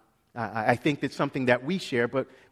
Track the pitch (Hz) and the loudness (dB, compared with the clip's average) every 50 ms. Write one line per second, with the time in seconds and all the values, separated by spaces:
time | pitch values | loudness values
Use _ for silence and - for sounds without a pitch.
0 | _ _ _ _ _ _ - 120 113 98 104 113 107 127 - - - 160 143 - | _ _ _ _ _ _ -8 -8 -8 -4 -4 0 2 2 2 2 2 -2 0 0
1 | 147 135 - - 151 139 - 143 127 123 123 123 - 147 190 180 - - 139 120 | -4 -6 -2 -2 -2 -2 0 0 4 4 4 4 2 -2 -4 -4 -4 -2 0 0
2 | 120 120 127 135 127 - - - - _ | 0 0 0 -4 -4 -4 -12 -20 -20 _